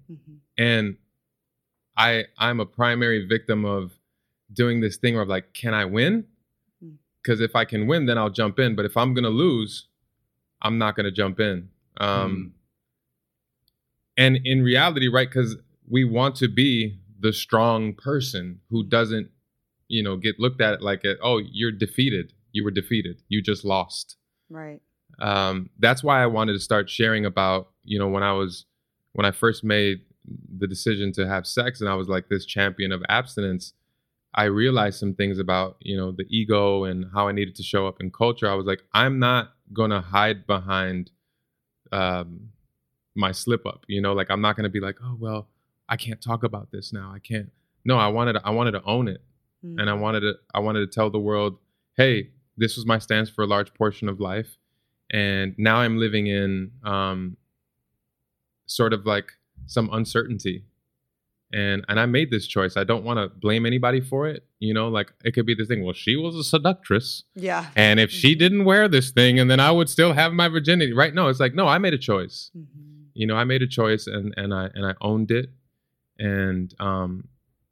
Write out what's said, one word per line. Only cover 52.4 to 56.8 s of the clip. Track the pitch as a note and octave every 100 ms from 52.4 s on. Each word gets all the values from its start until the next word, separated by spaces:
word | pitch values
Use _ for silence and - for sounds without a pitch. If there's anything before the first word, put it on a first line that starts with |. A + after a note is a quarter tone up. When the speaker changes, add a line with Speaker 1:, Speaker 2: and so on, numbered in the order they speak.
| _ -
Speaker 2:
this | A2+ -
was | A2+
my | A2+
stance | - G#2+ A2
for | -
a | G2+
large | G2+ G2+
portion | - G#2+ - G#2
of | G2
life. | F#2 G2+ A2 - _ _ _ _ -
And | G#2+ G2+ G2 F#2+ F#2
now | G#2+ A2+
I'm | A#2+ A2+
living | A2+ G#2+ G#2
in, | G2+ G2 F#2+ F#2+ B2+